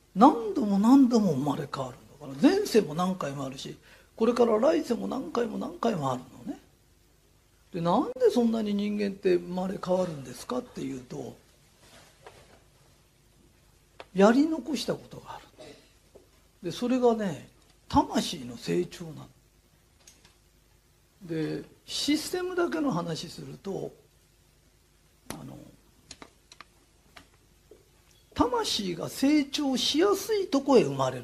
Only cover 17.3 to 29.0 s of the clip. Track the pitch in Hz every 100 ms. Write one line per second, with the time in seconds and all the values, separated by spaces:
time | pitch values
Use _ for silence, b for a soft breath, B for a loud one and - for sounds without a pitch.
17.3 | 131 - - _ _ _ 277 - - -
18.3 | 160 120 120 - 175 175 - 165 131 127
19.3 | _ _ _ _ _ _ _ - - -
20.3 | _ _ _ _ _ _ _ _ _ 170
21.3 | 160 151 156 - - - - - 302 -
22.3 | 359 359 359 339 320 285 175 170 156 170
23.3 | - 139 147 196 180 - - _ _ _
24.3 | _ _ _ _ _ _ _ _ _ -
25.3 | - - - - - _ _ _ - -
26.3 | _ _ - - _ _ _ _ - -
27.3 | _ _ _ _ - _ _ _ _ _
28.3 | - 480 480 415 - 190 170